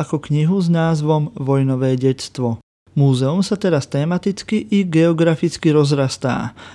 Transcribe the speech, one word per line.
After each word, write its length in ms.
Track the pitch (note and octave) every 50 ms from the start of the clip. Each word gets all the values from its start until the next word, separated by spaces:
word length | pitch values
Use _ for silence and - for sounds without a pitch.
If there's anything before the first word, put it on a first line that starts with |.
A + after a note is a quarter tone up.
ako 160 | D3+ - E3
knihu 400 | C#3+ - - D3 D3+ D3+ E3 G3
s 80 | G3 F3
názvom 640 | E3+ E3+ E3 E3 E3 E3 D3+ D3 D3+ D#3 D3+ D3 - -
Vojnové 560 | - C3+ C3+ C#3 C#3 C3+ C3+ C3 B2+ C3 C3 C3
detstvo. 640 | B2+ C3 C3 C3 - - - - - B2 A#2 A#2 A#2 - _ _ _ _ _ -
Múzeum 480 | D3 C#3 C#3 C3 B2 C3 C3+ D#3+ G3 F#3
sa 80 | - G#3
teraz 320 | G3+ - F#3 D#3+ C#3 -
tematicky 800 | - - C#3 D3 E3 F3+ F3+ - G3+ G3 - - - A3 G#3 -
i 160 | - G#3 G3+
geograficky 880 | F#3+ F3+ D#3+ D#3+ E3 E3+ E3 D#3+ E3 E3+ D#3+ - F3+ E3 - - - D#3+
rozrastá. 880 | D3 D3+ D3 C#3 D3 C#3 C3+ B2+ - - - B2+ B2 A#2 A#2 A#2 - - - -